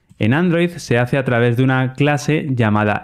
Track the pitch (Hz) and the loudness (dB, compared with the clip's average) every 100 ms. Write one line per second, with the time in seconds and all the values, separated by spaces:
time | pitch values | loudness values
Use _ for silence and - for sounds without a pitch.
0 | _ - 107 143 185 165 175 175 - 120 | _ -4 0 2 2 0 -2 -4 -2 0
1 | 123 139 123 120 120 117 131 131 127 131 | 0 -2 0 0 2 2 2 0 -2 0
2 | 147 143 - 151 - 123 110 107 107 104 | 0 0 -2 -2 -2 0 0 2 0 -2